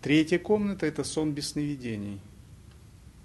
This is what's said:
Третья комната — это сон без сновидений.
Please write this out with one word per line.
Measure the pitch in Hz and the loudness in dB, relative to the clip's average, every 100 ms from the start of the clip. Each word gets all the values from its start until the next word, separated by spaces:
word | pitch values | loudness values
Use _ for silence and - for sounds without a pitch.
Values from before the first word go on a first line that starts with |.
Третья | - 151 156 175 | 6 4 6 2
комната — | - 214 202 190 156 | 4 2 2 0 -2
это | 147 | -2
сон | 135 - 156 | -4 0 0
без | 143 143 | -2 -4
сновидений. | - 147 143 123 107 101 98 - - - - - - - - - - | -2 -2 -2 -4 -4 -4 -8 -12 -20 -20 -20 -20 -20 -20 -20 -20 -18